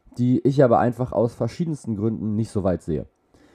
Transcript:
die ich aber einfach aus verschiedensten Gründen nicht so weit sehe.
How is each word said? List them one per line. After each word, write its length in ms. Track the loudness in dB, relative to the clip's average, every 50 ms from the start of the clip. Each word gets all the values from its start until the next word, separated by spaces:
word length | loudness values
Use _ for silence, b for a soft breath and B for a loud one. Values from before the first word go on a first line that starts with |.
| _ -16 -6 -2
die 280 | 0 2 2 2 2
ich 160 | 0 4 4 4
aber 180 | 6 6 4
einfach 320 | 4 2 0 -4 -6 -4 -2
aus 200 | -2 -2 -2 -2
verschiedensten 640 | -4 -6 -6 -4 -6 -6 -6 -6 -8 -6 -6 -6
Gründen 400 | -2 -2 -2 -2 -2 -4 -4 -2
nicht 140 | -2 -4 -2
so 120 | -4 -2 0
weit 200 | 0 -2 -2 -2
sehe. 240 | -4 -6 -6 -6 -10 _ _ _ B B B B B B